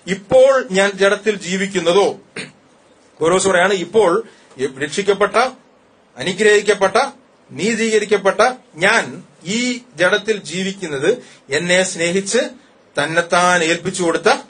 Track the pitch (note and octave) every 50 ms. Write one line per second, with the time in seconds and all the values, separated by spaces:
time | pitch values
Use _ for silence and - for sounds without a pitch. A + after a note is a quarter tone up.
0 | _ E3+ F#3 G3 - - C4 C4 B3+ C#4 C4+ C4 B3 - F#3 F#3+ G3 G3+ G3 F#3
1 | G3 G3 G#3 G3+ G3+ A3 G#3 G3 - F3 F#3 F#3+ G3 G3 G3 F3+ E3 E3 F3 G3
2 | G3 D#3 A2 - - _ _ - - - - _ _ _ _ _ _ _ _ _
3 | _ _ _ - D3+ E3 F3+ F#3+ F#3 G3 F#3 F3 F3 G3 G#3 F#3 E3+ E3+ - A3
4 | G#3 F3 E3+ G#3+ A3+ - - _ _ _ - C3+ B2+ - C3 C3 C#3+ D3+ - -
5 | G3+ G3 G3+ G3 G#3 G3 - G#3+ B3 C4 B3 - _ _ _ _ _ _ _ _
6 | _ _ _ - C3 - F#3+ E3+ G#3+ G#3 G#3 G#3 G#3 G#3 G#3 F#3+ G3 F#3+ F#3+ A3+
7 | C4+ C4+ - - _ _ _ _ _ _ C3 C3 E3+ G#3+ A#3 G#3 A3+ A3+ A3 G#3+
8 | G#3 G#3 G#3 G3 F#3+ G3 F#3 F#3+ G#3+ B3+ B3 - - _ _ D3+ E3+ G3 A3 A3+
9 | E3+ C3 C3 F3+ F#3+ - _ _ - D#3+ G3+ A#3 B3 B3 A#3+ A3+ - - - C#3+
10 | F3 F3+ G3 G#3 G3 G#3+ A3 G3 E3 D3 D#3 F#3 F#3+ F#3+ G3 G3 F#3 D#3+ D3 C3+
11 | C#3 F3 B3 B3 - - - - _ - C3+ D#3 F3 F3 F3+ F#3 F#3 F3+ - E3+
12 | E3 E3+ F3 G3 G3 - - A#3+ D4 - - - - _ _ _ _ _ _ -
13 | C#3+ D3+ D#3+ E3+ E3+ E3+ F#3 F3 F3+ F3+ F3+ F3 D#3+ D#3+ E3+ E3+ E3 F#3+ F#3 -
14 | F3+ E3 E3 D#3+ D#3 G#3 C4+ D4 - -